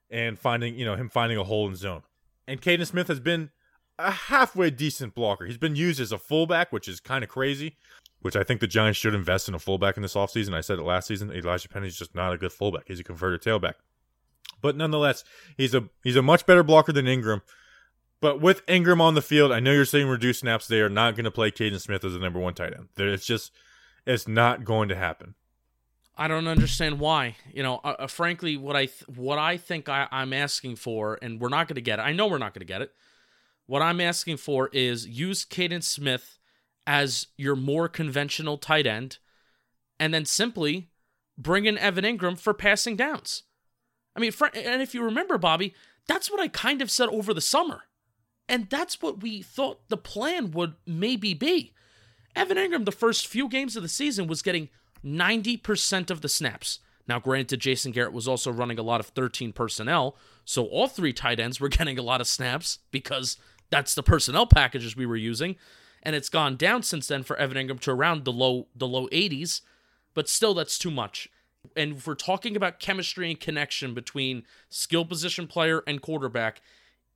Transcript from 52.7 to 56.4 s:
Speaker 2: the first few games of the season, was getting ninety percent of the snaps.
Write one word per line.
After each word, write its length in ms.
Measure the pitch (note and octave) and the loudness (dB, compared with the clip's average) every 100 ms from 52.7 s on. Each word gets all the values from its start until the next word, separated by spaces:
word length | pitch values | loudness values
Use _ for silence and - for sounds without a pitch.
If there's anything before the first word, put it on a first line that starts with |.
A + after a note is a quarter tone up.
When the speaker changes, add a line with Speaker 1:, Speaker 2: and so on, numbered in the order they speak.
| E4 | 0
Speaker 2:
the 80 | G3+ | -2
first 340 | - A#3 A3+ - | 0 2 2 -2
few 220 | A3 C4+ | -4 -2
games 280 | C4 C4+ A3 | -2 -4 -6
of 60 | |
the 60 | E3+ | -6
season, 380 | - D4 G#3 E3+ | -4 -2 -2 -2
was 160 | D#3+ | -2
getting 260 | - F3 D3+ _ _ - | -2 -2 -4 _ _ -16
ninety 520 | C#3 D3+ F3+ A3+ G#3+ A#3+ | -6 0 2 2 0 -2
percent 540 | - G#3 - F#3+ F3+ | -2 0 0 0 -2
of 100 | E3+ | -6
the 80 | D3 | -4
snaps. 520 | - | -2